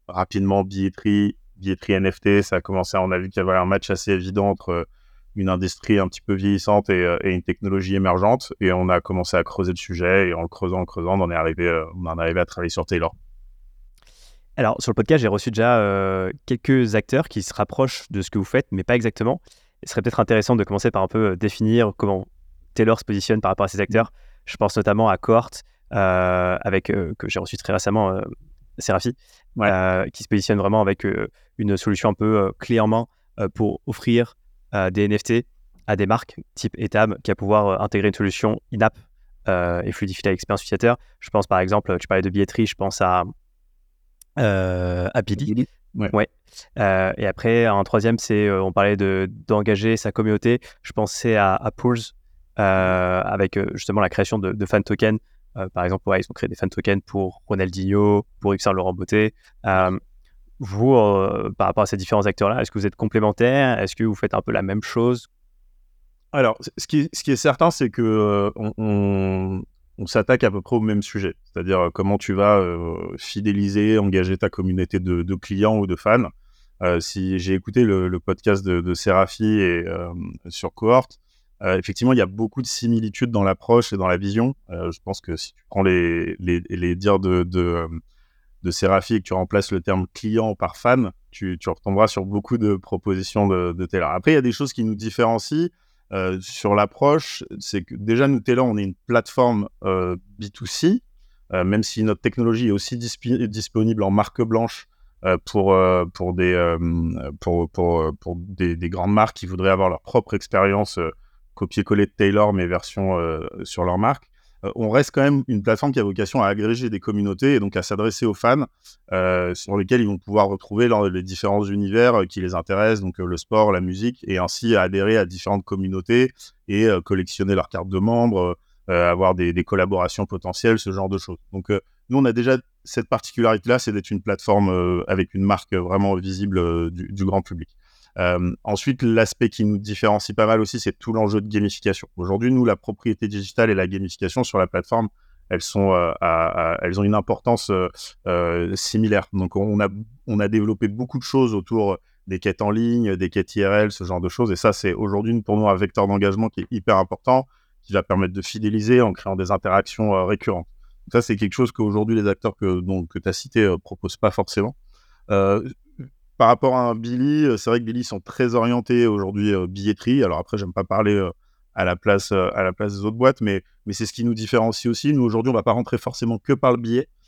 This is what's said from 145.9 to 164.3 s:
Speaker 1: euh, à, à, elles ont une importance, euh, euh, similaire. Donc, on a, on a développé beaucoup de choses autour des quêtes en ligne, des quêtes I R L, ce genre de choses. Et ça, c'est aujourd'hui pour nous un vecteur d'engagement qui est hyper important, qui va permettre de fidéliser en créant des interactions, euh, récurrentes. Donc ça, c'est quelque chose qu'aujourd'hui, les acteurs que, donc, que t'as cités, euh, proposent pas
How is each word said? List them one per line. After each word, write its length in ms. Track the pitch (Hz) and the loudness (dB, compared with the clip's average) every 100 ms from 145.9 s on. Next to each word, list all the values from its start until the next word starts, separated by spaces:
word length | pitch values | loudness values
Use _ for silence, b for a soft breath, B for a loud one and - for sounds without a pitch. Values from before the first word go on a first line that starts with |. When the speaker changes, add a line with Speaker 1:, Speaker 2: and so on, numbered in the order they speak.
Speaker 1:
euh, 200 | 90 85 - | 2 2 0
à, 500 | 85 82 82 - 82 | 0 0 0 0 -2
à, 60 | - | -2
elles 160 | 90 95 | -2 0
ont 60 | |
une 100 | 101 | 0
importance, 540 | 104 98 113 120 117 - | 0 -2 -2 0 -2 0
euh, 200 | 95 90 B B - 95 | -2 -2 B B -10 -4
euh, 480 | 87 85 85 87 | -2 0 -2 -2
similaire. 520 | 95 - 107 110 101 - | -4 -4 0 2 0 0
Donc, 200 | 98 90 | -4 -2
on 240 | 95 104 104 | -2 0 0
a, 80 | 101 98 110 - - | 0 -4 -14 -14 -6
on 140 | 104 | -2
a 80 | 101 | 0
développé 400 | 110 107 104 107 | 0 0 0 -2
beaucoup 300 | 107 123 131 | -4 -8 -8
de 40 | |
choses 300 | - 135 123 | -2 0 2
autour 440 | 104 85 113 101 90 _ _ - | 0 -2 0 0 -2 _ _ -10
des 120 | 92 | -4
quêtes 240 | 101 - | -4 -2
en 80 | 104 | -2
ligne, 460 | 107 117 120 110 90 | 0 0 0 0 -2
des 120 | 90 | -2
quêtes 260 | 101 90 | -2 -2
I 120 | 104 98 | -2 2
R 60 | |
L, 200 | 104 107 | 2 2
ce 100 | - | -2
genre 180 | 92 90 | -6 -4
de 80 | 90 | -4
choses. 200 | - 113 | 0 0
Et 60 | 90 | 2
ça, 160 | 110 | 2
c'est 220 | 98 98 | 2 -2
aujourd'hui 460 | 87 104 101 113 117 | -2 -2 -2 0 -2
pour 160 | 104 107 | 0 2
nous 100 | 104 | 4
un 80 | 95 | 2
vecteur 320 | 101 - 98 | 0 0 2
d'engagement 400 | 101 101 98 113 | 2 2 2 -2
qui 140 | - | -4
est 40 | - | -6
hyper 260 | 110 113 95 | -4 2 2
important, 500 | 92 92 - 131 131 _ _ _ | 2 -2 2 2 0 _ _ _
qui 100 | - | -4
va 100 | 98 | -2
permettre 300 | - 95 95 | 0 0 0
de 100 | 95 | -4
fidéliser 580 | 90 110 107 107 107 123 | -8 -6 -2 0 4 6
en 120 | 113 | 4
créant 240 | 90 101 95 | 0 -6 -4
des 140 | 92 | -2
interactions, 640 | 98 98 95 - - 107 | -2 2 0 0 -2 0
euh, 100 | 95 | 0
récurrentes. 420 | 92 104 - 87 - - - - - | 0 -2 -2 -4 -6 -16 -20 -20 -2
Donc 60 | |
ça, 100 | 120 | 0
c'est 140 | 117 104 | 0 0
quelque 180 | 104 | -2
chose 180 | - 120 | 0 -2
qu'aujourd'hui, 440 | - 107 104 107 113 | 0 0 0 0 2
les 100 | 101 | 0
acteurs 260 | 95 110 | 0 -4
que, 260 | - 98 90 | -2 -2 -2
donc, 280 | 90 92 82 | -2 -4 -6
que 100 | - | -6
t'as 140 | 98 | -6
cités, 300 | - - 117 | -6 -2 2
euh, 160 | 101 87 | 2 2
proposent 400 | - 95 90 - | -4 -12 -10 -2
pas 120 | 104 | 0